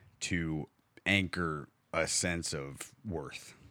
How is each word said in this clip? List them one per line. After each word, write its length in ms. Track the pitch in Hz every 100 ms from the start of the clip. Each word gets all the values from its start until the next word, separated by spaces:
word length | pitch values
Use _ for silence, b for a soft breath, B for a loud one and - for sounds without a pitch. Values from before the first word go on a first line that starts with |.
| b -
to 460 | - 90 80 78 - _ _ - -
anchor 640 | 98 90 87 85 76 65 _ _
a 140 | 80 78
sense 460 | - 92 85 80
of 380 | 78 69 69 - - 113
worth, 460 | 82 67 - - - -